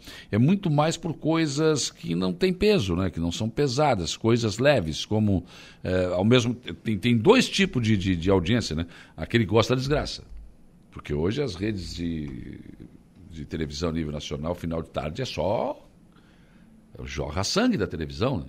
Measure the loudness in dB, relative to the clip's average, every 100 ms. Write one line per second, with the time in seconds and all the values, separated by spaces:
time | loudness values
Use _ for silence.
0 | -14 -18 -2 2 4 4 2 2 2 0
1 | -6 -4 0 2 2 2 2 2 -2 -8
2 | -4 -2 -2 2 0 4 4 4 2 0
3 | 0 -2 -4 -2 -4 0 0 2 2 2
4 | -2 0 2 2 2 2 2 4 0 -6
5 | -2 0 2 2 -2 -20 -20 -10 -2 0
6 | 0 2 6 6 4 -4 -10 -10 -4 -2
7 | 2 4 6 6 4 2 0 2 2 2
8 | 2 2 4 2 4 0 0 -4 -6 -10
9 | -20 -12 0 0 4 2 2 0 0 -2
10 | -2 -10 -14 -18 -18 -20 -20 -20 -20 -18
11 | -6 -2 -2 -2 -4 -4 -4 -4 -8 -6
12 | -6 -6 -8 -10 -14 -14 -16 -18 -20 -20
13 | -20 -20 -18 -14 -10 -6 -6 -2 -2 -2
14 | -4 -6 -8 -6 -6 -6 -4 -6 -6 -6
15 | -6 -6 -8 -4 -2 0 -2 -6 -14 -20
16 | -20 -20 _ -20 -20 -20 -20 -20 -20 -14
17 | -10 -6 -4 -4 -2 2 2 0 -2 -4
18 | -6 -2 -2 -2